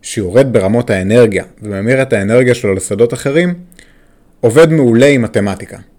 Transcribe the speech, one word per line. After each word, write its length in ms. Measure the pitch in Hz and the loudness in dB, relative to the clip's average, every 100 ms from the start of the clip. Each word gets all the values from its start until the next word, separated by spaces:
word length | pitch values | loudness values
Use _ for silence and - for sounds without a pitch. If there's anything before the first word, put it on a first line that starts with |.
שיורד 520 | - - 92 107 135 | -8 -6 0 0 2
ברמות 360 | 113 95 117 123 | 0 0 -2 -2
האנרגיה 540 | 101 95 117 117 95 - _ | -4 0 2 4 0 -8 _
וממיר 400 | 107 98 107 131 | -10 -6 -2 -2
את 120 | 131 | 0
האנרגיה 420 | 113 98 120 127 120 | -2 0 0 2 0
שלו 180 | 107 | -2
לשדות 400 | 95 - 98 117 | -4 -4 -2 -2
אחרים, 400 | 131 143 147 180 175 - - _ _ _ _ _ _ | -2 -4 -2 -2 -6 -14 -20 _ _ _ _ _ _
עובד 320 | 120 123 160 | 0 4 4
מעולה 360 | 160 127 113 139 | 4 2 4 4
עם 140 | 139 | 2
מתמטיקה. 560 | 110 - 101 95 95 98 - | 0 -2 -4 -6 -12 -18 -20